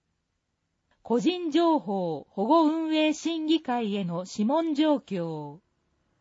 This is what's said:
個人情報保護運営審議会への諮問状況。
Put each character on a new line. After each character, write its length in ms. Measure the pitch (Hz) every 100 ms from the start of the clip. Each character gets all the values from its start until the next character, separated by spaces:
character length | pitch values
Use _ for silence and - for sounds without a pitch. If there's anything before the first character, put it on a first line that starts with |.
| _ _ _ _ _ _ _ _ _ _
個 180 | - 240
人 320 | 302 359 339
情 260 | 302 339 302
報 480 | 170 196 175 147 -
保 160 | - 220
護 180 | 330
運 320 | 302 320 320 311
営 160 | 311
審 340 | 302 311 330 311
議 160 | 320
会 320 | 262 240 214
へ 100 | 202
の 220 | 175 170 190
諮 180 | -
問 300 | 214 294 330
状 220 | 285 311 277
況。 640 | - 190 165 156 147 156 _ _ _ _ _ _